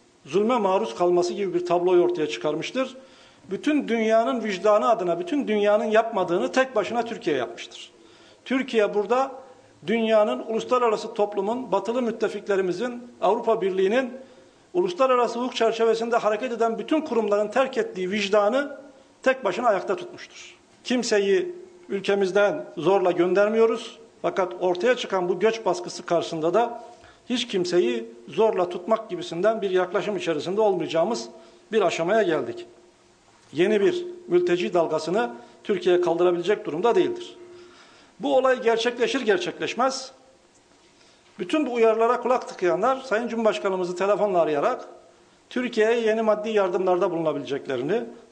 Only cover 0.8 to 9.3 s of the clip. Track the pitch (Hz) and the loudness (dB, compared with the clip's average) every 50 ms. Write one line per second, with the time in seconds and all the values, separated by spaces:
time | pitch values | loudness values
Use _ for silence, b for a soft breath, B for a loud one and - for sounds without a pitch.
0.8 | 226 220 - - 175 175 180 175 175 175 - 202 202 180 165 175 175 - 170 175 | 0 -2 -2 0 2 4 4 4 2 0 -2 -4 -4 -2 -2 -2 0 0 0 2
1.8 | 175 180 180 175 175 - - 156 151 151 - - - 151 151 160 - - - 254 | 2 4 4 4 4 4 2 -2 -2 -4 -4 -4 -4 -4 -4 -4 -6 -6 -4 -4
2.8 | 262 254 - B B B B B B B B B B - 190 196 - 285 311 285 | -4 -4 -6 B B B B B B B B B B -10 -10 -4 -2 0 0 0
3.8 | 202 185 226 233 220 220 220 226 233 262 262 233 214 214 190 175 185 214 208 214 | 0 0 0 0 2 4 4 4 2 2 0 -2 -2 -4 -4 0 4 4 4 4
4.8 | 247 247 220 - 185 175 170 170 180 - 302 285 226 196 214 208 208 208 202 220 | 4 4 4 4 4 2 0 -2 -2 -2 -2 -2 0 0 0 2 4 4 4 2
5.8 | 233 220 214 220 226 226 220 190 180 165 175 190 247 262 - 262 262 262 - 214 | 2 4 2 2 2 2 0 -2 0 0 0 0 0 0 2 2 0 2 0 -2
6.8 | 180 - 220 240 226 - 220 180 - 175 147 131 117 - - - - - - - | -2 0 -2 -4 -4 -4 -6 -6 -2 -2 0 0 -2 -4 -8 -14 -16 -18 -16 -20
7.8 | - - _ B B B B B B B B B B - 240 269 247 - 240 220 | -20 -20 _ B B B B B B B B B B -4 -2 -2 -2 0 2 2
8.8 | 208 190 180 208 202 190 240 254 269 269 | 2 2 2 -2 0 2 2 0 0 -2